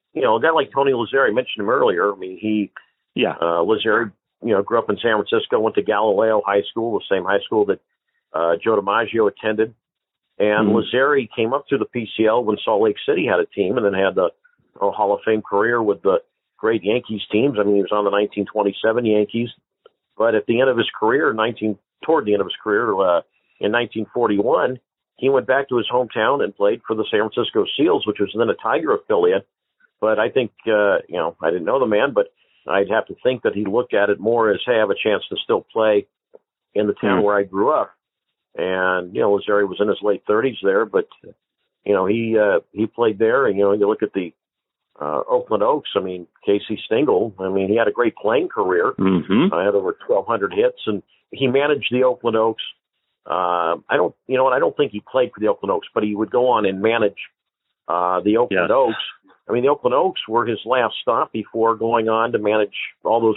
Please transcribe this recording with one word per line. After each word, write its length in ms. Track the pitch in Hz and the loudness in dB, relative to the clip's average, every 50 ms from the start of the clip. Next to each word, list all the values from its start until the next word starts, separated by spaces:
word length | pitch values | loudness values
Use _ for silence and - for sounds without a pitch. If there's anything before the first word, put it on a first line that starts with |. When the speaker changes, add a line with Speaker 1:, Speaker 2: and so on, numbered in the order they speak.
| _ _ | _ _
Speaker 1:
you 80 | - - | -6 -2
know, 160 | 131 117 110 | 0 2 2
a 60 | 113 | 2
guy 80 | 135 165 | 2 2
like 200 | 160 156 135 107 | 2 2 0 -2
Tony 220 | - 135 139 139 | 0 0 0 2
Lazzeri, 380 | 131 113 110 - 131 135 131 113 | 2 0 -2 0 0 2 2 2
I 20 | |
mentioned 300 | 104 127 123 - - 110 101 | 0 0 -2 -4 -6 -6 -2
him 60 | 104 | 0
earlier. 420 | 127 147 135 113 92 85 98 101 | 0 2 2 2 2 2 0 -2
I 40 | 98 | -2
mean, 200 | 95 92 92 92 85 | -4 -8 -12 -10 -6
he, 340 | 104 110 107 107 101 - - - - _ _ _ _ _ - | -4 -2 -2 -2 -2 -4 -8 -18 -20 _ _ _ _ _ -4
Speaker 2:
Yeah. 180 | - 113 90 - - | -2 -2 -2 -2 -2
Speaker 1:
uh, 240 | 82 85 85 87 85 | -2 0 0 0 2
Lazzeri, 480 | 101 110 107 - 113 107 117 117 101 - _ _ _ _ _ | 0 0 0 0 0 0 0 0 -4 -8 _ _ _ _ _
you 100 | - 117 | -2 0
know, 100 | 104 98 | 0 0
grew 160 | 101 - 117 117 | 0 0 0 -2
up 120 | 110 - | 0 -2
in 60 | 104 | -4
San 200 | 90 - 117 110 | -2 0 0 0
Francisco, 440 | 107 101 - 117 110 - - 123 110 | 0 0 0 -2 -2 -2 0 -2 0
went 160 | 110 110 - | 0 0 0
to 60 | 104 | -2
Galileo 600 | 92 104 107 104 110 110 98 101 113 110 110 104 101 | -2 0 0 0 2 0 2 2 2 2 2 0 0
High 160 | 101 101 101 101 - | 2 0 0 0 -2
School, 280 | - 113 113 120 107 - | -4 -6 -4 -4 -4 -4
the 60 | - - | -4 -2
same 140 | 98 95 90 | -2 -2 0
high 160 | 95 101 101 | 0 -2 -2
school 220 | 101 - 117 107 101 | -2 0 0 0 2
that, 140 | 98 92 - _ _ _ _ _ _ _ _ _ _ - | 2 0 -4 _ _ _ _ _ _ _ _ _ _ -4
uh, 220 | 78 82 85 85 82 | 0 0 2 0 0
Joe 160 | - 113 110 104 | 0 0 0 0
DiMaggio 520 | 95 101 104 113 117 101 107 113 110 98 | 0 0 0 0 0 0 0 0 0 0
attended. 440 | - - - 110 107 107 110 120 - _ _ _ _ _ _ _ _ _ _ _ _ - | 0 -2 -4 -2 0 0 -2 -2 -4 _ _ _ _ _ _ _ _ _ _ _ _ -2
And 300 | 104 107 104 107 110 101 | 0 2 2 2 2 2
Speaker 2:
Mm-hmm. 80 | 113 | 2
Speaker 1:
Lazzeri 520 | 110 101 - 113 127 135 143 147 139 117 - - | 0 0 0 0 0 2 2 2 0 -2 -4 -4
came 200 | 123 110 117 135 | -4 -2 -2 -2
up 100 | 147 - - | -4 -4 -2
through 100 | - 107 | -2 -2
the 80 | 107 | -2
P 200 | - - 123 110 - - | -4 -6 -8 -8 -6 -2
C 120 | - 110 | 0 2
L 180 | 107 113 123 120 | 2 2 2 0
when 140 | 107 104 - | 0 -2 -2
Salt 200 | - 117 110 101 | 0 0 0 2
Lake 140 | 113 107 101 - - - | 2 0 0 -2 -2 -2
City 180 | 156 185 156 | -2 0 0
had 140 | 117 92 87 | 0 0 0
a 60 | 85 | 0
team 320 | - - 104 95 90 120 127 | -2 -2 -2 -2 0 0 0
and 80 | 107 | 0
then 80 | 101 98 | 0 0
had 200 | 95 98 95 90 | 2 0 0 0
the, 160 | 95 90 82 - _ _ _ _ _ _ _ _ - | 0 0 -2 -2 _ _ _ _ _ _ _ _ -4
a 100 | 101 98 | -4 -2
Hall 240 | - 107 104 101 101 | 0 0 0 0 0
of 60 | 101 - | 0 0
Fame 160 | 113 110 110 | 0 0 -2
career 420 | 104 - 101 101 107 117 120 120 | -2 -2 0 0 0 2 0 0
with 200 | 113 104 98 - | 0 0 -2 0
the 160 | - 98 92 82 - _ _ _ _ _ _ - | 0 0 0 0 -2 _ _ _ _ _ _ -4
great 260 | - 110 117 107 87 | -2 0 0 0 0
Yankees 380 | 101 117 123 - - 110 95 - - | -2 -2 -2 -2 -6 -8 -8 -6 -2
teams. 240 | - 110 131 143 117 104 | 0 0 2 2 0 0
I 60 | 101 | 2
mean, 120 | 104 101 | 2 2
he 60 | 101 | 2
was 100 | 95 87 | 2 0
on 120 | 104 104 104 | 0 0 2
the 60 | 98 | 2
nineteen 340 | 101 101 107 104 - 104 98 | 2 2 0 0 -2 -4 -6
twenty-seven 640 | - - 107 101 101 98 - - 113 110 123 120 | -4 -2 -2 0 0 -2 0 0 0 0 2 2
Yankees. 420 | 110 107 107 104 - - 117 120 120 - _ _ _ _ _ _ - _ _ _ _ _ - | 2 2 2 2 0 -2 -6 -6 -6 -8 _ _ _ _ _ _ -20 _ _ _ _ _ 0
But 160 | 110 117 110 | 0 2 2
at 100 | 104 - | 0 0
the 140 | - 113 120 | 0 0 2
end 80 | 135 135 | 2 2
of 80 | 123 | 2
his 140 | 117 107 - - - | 0 0 -2 -2 -2
career, 340 | 110 110 123 147 165 143 | 0 2 2 2 2 0
nineteen, 460 | 110 110 110 120 117 - 110 110 98 - _ _ _ - - | 0 0 -2 -2 -2 -4 -4 -4 -4 -6 _ _ _ -8 -2
toward 220 | - 165 151 120 | 0 0 0 2
the 80 | 104 104 | 2 0
end 80 | 98 | 0
of 40 | 92 | 0
his 100 | 87 - - | -2 -6 -8
career, 320 | - 107 101 107 120 110 98 95 | -4 0 0 0 0 0 0 0
uh, 220 | 95 90 85 82 - _ _ _ _ _ _ - | 2 2 2 0 0 _ _ _ _ _ _ -6
in 120 | 101 101 | -4 -2
nineteen 340 | 110 120 120 - - 113 104 - | -2 -2 -2 -4 -6 -8 -8 -6
forty-one, 640 | - 123 117 110 104 101 101 127 156 160 151 123 131 123 _ _ _ _ _ _ _ | -4 -2 0 0 2 0 2 2 2 0 0 -2 -4 -6 _ _ _ _ _ _ _
he 120 | - - 135 | -2 0 2
went 200 | 139 127 113 127 | 2 2 2 2
back 200 | 131 135 139 - | 0 0 0 0
to 80 | 127 | -2
his 120 | 117 104 - | -2 -2 0
hometown 520 | 120 127 123 110 - 117 110 123 143 143 95 | -2 -2 -2 -2 -2 -2 0 0 0 0 -2
and 100 | 98 - | -4 -2
played 240 | - 101 104 113 117 - | 0 0 0 0 -2 -4
for 80 | - 113 | -6 -4
the 100 | 110 104 - | -4 -4 -2
San 180 | 110 104 110 104 | 0 0 0 0
Francisco 360 | - 123 110 98 - 110 95 - - | -2 -4 -4 -2 0 -2 -2 -2 0
Seals, 300 | - 147 180 165 135 - | 0 0 2 2 0 -2
which 120 | 107 101 - | -4 -4 -4
was 120 | 101 95 - 110 | -4 -4 -2 -2
then 100 | 117 110 | -2 -2
a 60 | - | -2
Tiger 400 | - - 110 131 165 160 143 107 | -4 -2 -2 -2 -2 0 -2 -2
affiliate. 520 | - - - 107 87 87 90 95 98 - _ _ _ _ _ _ _ _ _ _ - | -2 -2 -2 0 2 2 2 2 0 -2 _ _ _ _ _ _ _ _ _ _ -4
But 200 | 107 110 107 104 | 0 0 0 0
I 100 | 113 123 | 0 0
think, 220 | - 135 117 104 _ _ - 110 | 0 -2 -2 -4 _ _ -4 0
uh, 300 | 107 104 104 101 92 - - - | 2 2 2 2 2 0 -2 -4
you 80 | 85 | -6
know, 200 | 90 80 85 82 - | -4 -4 -4 -4 -4
I 80 | 80 82 | -2 -2
didn't 140 | 87 90 80 | -2 -2 -2
know 160 | 98 123 139 | -2 0 0
the 60 | 127 | 0
man, 260 | 110 104 107 131 143 107 | 2 2 2 0 2 0
but 140 | 101 95 - _ _ _ _ _ _ - - | 0 -2 -2 _ _ _ _ _ _ -6 -2
I'd 200 | 87 98 98 92 | 0 0 0 0
have 180 | 107 110 - | -2 -2 -2
to 100 | - 90 - - | -4 -8 -4 -2
think 180 | 127 127 113 | -2 -2 -2
that 120 | - 110 98 | -2 -4 -2
he 100 | 101 107 | -2 -4
looked 300 | 95 101 120 127 - 113 | -2 -2 -2 -2 0 0
at 160 | 101 101 101 | 0 2 2
it 100 | 101 95 | 0 0
more 320 | 95 113 120 117 113 107 | 0 0 2 2 2 2
as, 80 | 98 92 - | 0 0 0
"Hey, 100 | 123 120 | 0 0
I 40 | 110 | 2
have 120 | 107 98 | 2 0
a 40 | 98 | 0
chance 300 | - - 110 101 92 - - | -2 0 0 0 -2 -4 -6
to 60 | 92 - | -10 -8
still 240 | - - 113 95 - _ | -4 -2 -2 -2 -2 _
play 340 | - 113 110 107 104 101 98 _ _ _ _ _ _ - _ _ _ _ _ _ - | -2 0 2 2 2 2 0 _ _ _ _ _ _ -20 _ _ _ _ _ _ -4
in 120 | 104 107 | -2 -2
the 80 | 104 - | -2 -2
town 240 | - - 104 95 95 | -2 0 0 2 2
Speaker 2:
Hmm. 60 | 104 | 2
Speaker 1:
where 120 | 101 104 | 2 2
I 60 | 101 | 2
grew 280 | 101 92 95 98 110 143 | 0 0 0 0 2 2
up." 200 | 156 139 104 - _ _ _ _ _ _ _ _ _ _ _ _ - | 2 0 0 -4 _ _ _ _ _ _ _ _ _ _ _ _ -8
And, 600 | - 87 92 92 92 92 92 92 90 90 90 98 | -4 -4 -2 0 0 0 0 0 -2 -4 -4 -2
you 60 | 127 | 0
know, 180 | 120 101 101 98 | 2 2 2 2
Lazzeri 300 | - 107 101 104 101 92 | 2 2 2 2 2 0
was 120 | 90 - | 0 -2
in 80 | 104 107 | 0 0
his 100 | 95 - | 0 0
late 200 | 98 104 98 95 _ | 0 -2 -2 -2 _
thirties 300 | - 107 110 127 135 107 - | -2 0 0 0 -2 -2 -2
there, 220 | 98 98 95 104 113 | -2 0 2 0 0
but, 220 | 104 - 92 - - - _ - 101 - _ _ _ _ _ _ _ _ _ - | 0 -2 -2 -2 -4 -10 _ -20 -20 -20 _ _ _ _ _ _ _ _ _ -4
you 80 | 101 | 0
know, 140 | 101 92 92 | 0 0 2
he, 300 | 95 110 117 113 113 110 | 0 0 -2 -2 0 2
uh, 240 | 107 107 101 92 85 - _ | 2 2 2 2 0 -2 _
he 140 | - 101 113 | -6 -6 -6
played 320 | 107 - 117 117 110 104 98 | -4 -2 0 0 0 0 2
there. 280 | 113 110 120 135 135 | 0 2 2 2 2
And, 100 | 110 95 | 0 2
you 60 | 98 | 2
know, 100 | 101 98 | 2 2
you 160 | 101 107 101 101 | 2 2 2 0
look 140 | 107 - | 0 -2
at 100 | 107 - | -2 -4
the, 200 | - 98 90 82 - _ _ _ _ _ _ _ _ _ _ _ _ - | -4 -4 -6 -6 -10 _ _ _ _ _ _ _ _ _ _ _ _ -10
uh, 220 | 73 76 76 69 - - | -8 -4 -4 -4 -2 -2
Oakland 340 | 123 123 123 - 110 98 | -2 -2 -2 -2 -2 0
Oaks, 280 | 104 123 147 147 - - - | 0 0 0 -2 -4 -4 -4
I 60 | 98 | -4
mean, 260 | 92 92 92 90 87 - _ _ - | -4 -4 -8 -10 -12 -16 _ _ -2
Casey 360 | 104 101 101 - - 110 - - | 0 0 0 0 -4 -8 -8 -4
Stengel, 500 | - 110 113 107 - 98 90 110 110 95 95 | -2 0 0 2 2 2 2 0 -2 -6 -6
I 100 | 95 92 | -4 -2
mean, 180 | 95 98 95 95 | -2 0 0 2
he 80 | 107 | 2
had 100 | 117 110 | 2 2
a 60 | 104 | 0
great 240 | 104 120 120 110 - | 0 0 0 -2 -2
playing 320 | - - 107 117 - - - | -2 -2 0 0 0 0 -2
career. 460 | - 113 98 90 90 85 92 127 - - | -2 -2 0 2 2 2 2 0 0 0
Speaker 2:
Mm-hmm. 560 | 95 95 92 85 - - 95 120 170 202 - | 0 2 2 0 0 2 2 2 2 2 2
Speaker 1:
I 100 | 85 95 | 0 0
had 100 | 101 101 | 2 2
over 220 | 101 92 90 82 - - | 2 0 -2 -6 -6 -2
twelve 200 | - 110 98 - | 0 0 0 0
hundred 280 | 117 117 98 98 90 - | -2 -2 -2 -2 -2 0
hits, 240 | 101 117 127 - - - | 2 0 0 0 -4 -6
and 160 | 110 104 92 - _ _ _ _ - | -6 -6 -6 -6 _ _ _ _ -14
he 160 | - 117 135 | -6 -2 -2
managed 420 | 123 127 139 143 147 147 139 - - | 0 2 2 2 2 0 0 -2 -2
the 120 | 120 127 127 | 0 2 2
Oakland 320 | 127 123 - 123 117 110 | 2 2 0 -2 0 0
Oaks. 280 | 110 110 113 110 - - - - _ _ _ _ _ _ _ _ _ - | 2 2 0 -2 -4 -10 -14 -16 _ _ _ _ _ _ _ _ _ -8
Uh, 520 | - 80 92 90 87 87 87 85 82 85 80 - - | -4 -2 -2 0 0 0 0 0 0 -2 -4 -4 -2
I 80 | 117 | 0
don't, 180 | 147 - 156 - _ _ | 0 0 -2 -4 _ _
you 100 | - 131 | -4 0
know 80 | 127 131 | 2 2
what, 100 | 131 127 | 2 2
I 40 | 139 | 2
don't 180 | 165 160 - | 0 -2 0
think 140 | - 143 127 | -2 -4 -4
he 120 | 101 104 - - | -4 -10 -10 -4
played 220 | - 131 127 - | -2 -2 -2 -2
for 80 | - 107 | -2 -2
the 80 | 107 104 | 0 0
Oakland 220 | 98 - - 98 | 0 0 -2 -2
Oaks, 160 | 92 82 - - - | -2 -2 -4 -6 -4
but 80 | 113 | -2
he 140 | 107 107 104 | -2 -2 -2
would 140 | 101 110 101 | -2 -4 0
go 180 | - 123 127 127 | 0 2 2 2
on 160 | 120 107 104 | 2 2 2
and 160 | 98 95 95 | 0 0 0
manage, 380 | 101 113 117 117 110 101 - - - - _ _ _ _ _ _ _ _ _ _ _ | 0 0 2 2 0 0 -2 -4 -18 -20 _ _ _ _ _ _ _ _ _ _ _
uh, 340 | - 85 87 87 90 92 90 | -4 -2 0 0 0 0 0
the 160 | 90 104 107 117 | 0 0 2 2
Oakland 320 | 123 104 98 92 87 82 | 2 0 0 0 2 2
Speaker 2:
Yes. 40 | 113 | 2
Speaker 1:
Oaks. 300 | 135 131 113 110 - - - - _ _ _ _ _ _ - | 2 2 0 0 -4 -8 -12 -14 _ _ _ _ _ _ -4
I 40 | |
mean, 100 | 110 123 | -2 0
the 60 | 123 139 | 2 2
Oakland 260 | 143 - - 123 123 | 0 2 0 0 0
Oaks 280 | 143 180 190 180 - - | 2 0 0 -2 -6 -6
were 200 | - 110 117 120 | -2 -2 -2 0
his 120 | 120 110 - - | -2 -4 -4 -2
last 300 | 110 131 131 117 107 - - | -2 0 0 0 0 -2 -4
stop 300 | - 123 113 127 156 - | -2 0 0 0 0 -2
before 460 | - 113 101 - - 117 113 113 113 | -4 -8 -8 -6 -2 0 2 2 2
going 320 | 104 113 113 117 113 110 113 | 0 0 0 0 2 2 2
on 240 | 113 113 113 120 | 2 2 2 0
to 60 | 113 104 | 0 0
manage 360 | 104 104 107 110 104 98 - - - - - _ - | 0 2 2 2 0 -2 -4 -10 -12 -12 -12 _ -2
all 160 | 92 113 117 | 0 0 2
those 160 | 113 110 107 | 2 2 0